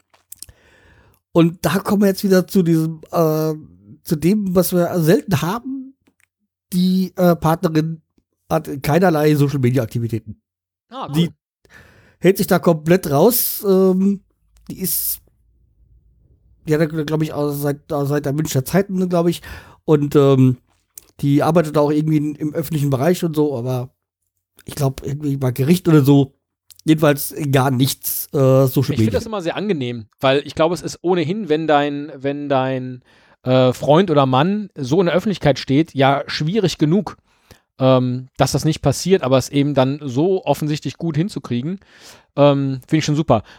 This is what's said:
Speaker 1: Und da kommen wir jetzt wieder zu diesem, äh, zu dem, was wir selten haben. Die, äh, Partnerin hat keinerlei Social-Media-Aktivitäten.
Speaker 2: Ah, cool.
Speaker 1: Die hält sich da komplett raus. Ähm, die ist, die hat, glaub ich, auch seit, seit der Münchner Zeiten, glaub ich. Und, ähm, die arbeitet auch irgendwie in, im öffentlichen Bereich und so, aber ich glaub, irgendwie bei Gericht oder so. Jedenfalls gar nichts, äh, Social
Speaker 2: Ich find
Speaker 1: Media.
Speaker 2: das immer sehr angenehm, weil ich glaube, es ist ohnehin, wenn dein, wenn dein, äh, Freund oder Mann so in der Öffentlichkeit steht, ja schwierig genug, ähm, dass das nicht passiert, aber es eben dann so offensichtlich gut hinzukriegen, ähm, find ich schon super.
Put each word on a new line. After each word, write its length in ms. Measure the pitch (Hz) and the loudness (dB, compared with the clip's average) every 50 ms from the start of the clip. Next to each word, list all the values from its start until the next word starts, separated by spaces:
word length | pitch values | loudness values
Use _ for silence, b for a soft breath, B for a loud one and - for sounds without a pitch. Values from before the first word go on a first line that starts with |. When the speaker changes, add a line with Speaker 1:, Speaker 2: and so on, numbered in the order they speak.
| _ _ _ _ _ _ - _ - b b b b b b b b b b b b b b b b _ | _ _ _ _ _ _ -20 _ -20 b b b b b b b b b b b b b b b b _
Speaker 1:
Und 340 | _ 127 156 170 165 - - | _ 2 2 2 2 -2 -4
da 140 | - 156 196 | -2 -2 -2
kommen 240 | 190 - 208 196 | -2 -2 0 2
wir 60 | 208 196 | 2 2
jetzt 160 | 190 - - | 0 0 0
wieder 240 | 196 190 185 180 - | 2 2 2 2 2
zu 160 | - 196 180 | 0 0 2
diesem, 380 | 165 170 160 160 160 160 156 - _ | 4 2 2 0 -2 -6 -10 -14 _
äh, 420 | - 175 165 156 156 156 156 156 156 156 - - 87 90 101 101 - - | -2 0 0 0 0 -2 -2 -4 -4 -6 -12 -20 -20 _ _ -20 -20 -20
zu 140 | _ - 180 | _ -6 -6
dem, 400 | 147 139 175 208 214 202 190 175 | 0 0 0 0 0 -2 0 0
was 160 | 190 175 - | 0 0 2
wir 260 | 185 180 175 - - 180 | 0 0 0 0 -2 0
selten 400 | 160 151 190 285 - - 190 - | 2 4 2 2 2 -2 -2 -2
haben. 540 | - 254 302 - - 269 262 269 254 269 269 _ _ _ _ _ _ _ _ _ _ _ _ _ _ _ | -2 -4 -6 -6 -8 -10 -10 -10 -12 -14 -20 _ _ _ _ _ _ _ _ _ _ _ _ _ _ _
Die, 400 | - 180 180 185 185 190 190 180 - | -2 0 0 2 2 0 -2 -2 -2
äh, 200 | - 180 175 170 | 0 2 2 2
Partnerin 680 | 165 - 156 165 170 - 170 160 156 156 160 165 156 _ _ _ _ _ _ _ _ _ _ | 2 0 -2 -2 0 -2 0 0 0 -2 -2 -6 -10 _ _ _ _ _ _ _ _ _ _
hat 340 | 160 160 156 - 151 139 | -4 -4 -4 -6 -10 -8
keinerlei 520 | - 156 143 170 196 185 165 151 151 151 151 | -4 0 2 4 4 4 2 4 2 2 4
Social-Media-Aktivitäten. 1040 | 143 143 139 139 143 123 123 123 135 117 107 - 123 117 113 117 110 - 107 104 - _ _ _ _ _ _ _ _ _ _ | 2 2 0 0 0 0 0 0 0 -2 -2 -6 -6 -6 -4 -6 -8 -8 -10 -18 -20 _ _ _ _ _ _ _ _ _ _
Speaker 2:
Ah, 180 | 220 269 226 156 | -16 -14 -12 -6
cool. 60 | 139 | -2
Speaker 1:
Die 160 | 156 175 165 - _ _ _ _ _ b b b b b b b b b b b b | -2 -2 -2 -4 _ _ _ _ _ b b b b b b b b b b b b
hält 180 | - 175 202 - | 2 2 2 2
sich 80 | 202 | 0
da 120 | - 190 170 | 0 0 2
komplett 520 | - 180 170 156 151 160 175 185 180 160 | 2 2 0 0 2 2 2 2 2 0
raus. 540 | 139 139 165 233 240 - - - - - - 202 | 2 4 4 4 4 2 -2 -4 -6 -4 0 2
Ähm, 540 | 190 185 190 190 185 185 190 202 202 190 - _ _ _ _ _ _ _ _ - | 2 4 4 2 2 2 2 0 0 -2 -8 _ _ _ _ _ _ _ _ -18
die 100 | 175 - | -12 -8
ist, 400 | 190 180 - - - - - - _ _ _ _ _ _ _ _ _ _ _ _ _ _ _ _ _ _ _ _ _ _ _ _ _ _ _ _ _ | -6 -6 -4 -4 -4 -6 -8 -8 _ _ _ _ _ _ _ _ _ _ _ _ _ _ _ _ _ _ _ _ _ _ _ _ _ _ _ _ _
die 80 | 156 151 | -2 0
hat, 140 | 151 165 151 160 160 151 | 0 0 0 -2 -6 -4
glaub 160 | 151 156 156 | -2 -2 -2
ich, 100 | 160 156 | -2 -2
auch 200 | - 147 147 147 | -2 -4 -4 -4
seit, 300 | 143 143 143 147 139 143 _ - | -4 -2 -2 -4 -4 -4 _ -6
seit 380 | 160 143 143 139 147 147 135 | -4 -4 -2 -2 -2 -2 -2
der 60 | 143 | -2
Münchner 320 | 135 151 160 151 - 135 131 | -2 -2 -4 -2 -2 -4 -4
Zeiten, 440 | - - 185 196 - 190 180 185 180 | 0 0 0 0 0 -2 -2 -2 0
glaub 200 | 180 170 170 175 | 0 0 0 0
ich. 140 | 165 - B B B B B B B B _ | -2 -2 B B B B B B B B _
Und, 320 | - 156 147 143 143 - | 2 2 2 2 2 2
ähm, 420 | 147 139 139 139 131 131 131 127 - _ _ _ _ _ _ _ - _ _ _ - | 4 4 6 6 6 4 4 2 0 _ _ _ _ _ _ _ -20 _ _ _ -4
die 220 | - 143 143 147 | -2 0 2 2
arbeitet 340 | 131 147 160 175 160 156 147 | 2 2 2 2 0 2 0
auch 140 | 160 147 147 | 0 2 2
irgendwie 260 | 151 151 156 156 156 | 2 0 0 0 0
in, 180 | 151 147 151 147 | 0 0 -2 -6
im 200 | - 156 151 147 | -6 -8 -6 -4
öffentlichen 340 | 165 165 - 165 147 139 143 | -6 -6 -4 -2 -2 0 0
Bereich 340 | 139 117 135 170 180 - - | 0 0 2 0 0 0 -2
und 120 | 165 151 | -2 0
so, 180 | 151 151 151 139 | 0 0 0 -2
aber 360 | 117 117 127 127 127 123 131 _ _ _ _ _ _ _ _ _ _ _ _ _ _ _ | -4 -4 -4 -4 -6 -6 -8 _ _ _ _ _ _ _ _ _ _ _ _ _ _ _
ich 100 | - - | -16 -6
glaub, 300 | - 139 135 135 - - | -4 -4 -4 -4 -4 -8
irgendwie 320 | - 139 147 151 143 139 | -8 -8 -6 -4 -4 -4
bei 140 | 139 135 127 | -2 -2 -4
Gericht 360 | 120 - 131 135 180 180 - | -2 -2 0 2 2 2 4
oder 160 | 170 160 156 | 4 4 4
so. 360 | 135 135 143 139 139 - _ _ _ _ _ _ _ _ - - _ | 6 6 6 4 4 0 _ _ _ _ _ _ _ _ -20 -8 _
Jedenfalls 500 | 156 156 151 160 147 147 143 - - - - 156 139 | 0 2 4 4 2 0 0 -4 -10 -8 -8 -4 0
gar 200 | 135 139 127 139 | 0 2 2 2
nichts, 560 | 131 120 139 131 - - - - - - - - | 2 0 0 0 -2 -6 -8 -8 -8 -8 -10 -6
äh, 340 | - 147 135 131 131 135 135 | -2 0 2 4 4 4 2
Social 140 | 131 - 147 | 2 2 0
Speaker 2:
Ich 60 | 131 | -2
find 120 | - - 113 | 0 0 0
Speaker 1:
Media. 100 | 110 110 | 0 0
Speaker 2:
das 160 | 107 - - | 0 -2 -4
immer 160 | - 220 202 | -4 -8 -6
sehr 120 | 170 165 - | -6 -4 -6
angenehm, 500 | 143 185 214 190 147 127 120 120 117 104 - _ _ | -4 -4 -4 -4 -4 -4 -6 -6 -8 -12 -16 _ _
weil 220 | - 135 135 147 147 | 0 2 2 2 0
ich 80 | 147 - | -4 -2
glaube, 200 | - 160 170 180 | 0 0 0 0
es 60 | 151 | -4
ist 200 | - 143 - - | -6 -10 -12 -6
ohnehin, 480 | - 170 185 175 160 139 190 220 214 151 | -2 -2 0 0 0 -2 -4 -6 -2 -2
wenn 160 | 151 156 165 | -2 -2 2
dein, 440 | 156 151 143 147 143 143 143 143 156 143 | 2 2 2 2 0 -4 -6 -10 -12 -14
wenn 320 | 135 127 139 143 147 147 143 | -6 -6 -6 -4 -4 -4 -2
dein, 540 | 139 131 131 131 131 131 127 127 127 127 b b b b b b b b | -2 0 0 -2 -4 -6 -6 -8 -12 -14 b b b b b b b b
äh, 320 | _ 123 127 131 127 127 120 | _ 0 2 4 4 2 2
Freund 360 | - - 135 147 165 202 185 | 0 2 2 4 4 4 4
oder 140 | 151 143 139 | 2 2 2
Mann 460 | 131 127 127 147 185 202 214 208 185 _ | 2 2 2 2 0 -2 -4 -6 -10 _
so 240 | - 139 120 143 185 | -10 -6 -2 0 0
in 60 | 185 | 0
der 80 | 170 147 | 2 0
Öffentlichkeit 440 | 180 180 220 185 - - 147 139 - | 0 -2 -2 -6 0 0 0 0 0
steht, 340 | - - 131 139 165 - _ | -2 0 0 0 0 0 _
ja 300 | 131 135 131 143 143 - | 0 2 2 2 0 -4
schwierig 520 | - - - 151 156 190 226 190 165 - - | -8 -6 -6 -4 -2 -2 0 0 0 0 0
genug, 400 | 160 147 165 214 165 - - _ b b b b b b b b b b _ _ | 0 2 2 0 0 -4 -12 _ b b b b b b b b b b _ _
ähm, 500 | 131 131 131 127 127 127 123 127 131 135 _ - | 2 4 4 4 2 0 -4 -6 -8 -14 _ -2
dass 140 | 139 127 | -2 0
das 120 | - 139 127 | 0 -2 -2
nicht 160 | 156 156 - | -2 -2 0
passiert, 420 | - 143 127 - - 175 185 143 | -2 -2 -2 -2 0 0 0 2
aber 140 | - 127 131 | 2 2 0
es 140 | 131 120 - | 0 0 0
eben 240 | 143 143 139 147 143 | -2 -2 0 0 2
dann 240 | 135 127 131 139 151 | 2 0 0 0 -6
so 420 | 151 139 117 131 156 190 190 180 - | -8 -6 -2 0 0 0 0 -2 -2
offensichtlich 520 | - 139 - 156 151 151 147 - 143 - | -4 -4 -2 -2 -4 -6 -4 -6 -10 -10
gut 220 | - - 165 151 147 | -6 -6 -4 -2 -2
hinzukriegen, 640 | 170 214 - - - - 123 120 123 160 190 196 B B B B B B B B B B _ | -4 -4 -6 -10 -8 -6 -6 -4 -4 -6 -8 -10 B B B B B B B B B B _
ähm, 440 | - 143 143 139 139 139 135 135 127 - _ | 4 4 4 4 2 0 -4 -4 -8 -4 _
find 100 | - 156 | -2 -2
ich 40 | - | 0
schon 120 | - 147 | 0 -2
super. 260 | 147 165 - 131 107 B B B | -2 2 2 2 0 B B B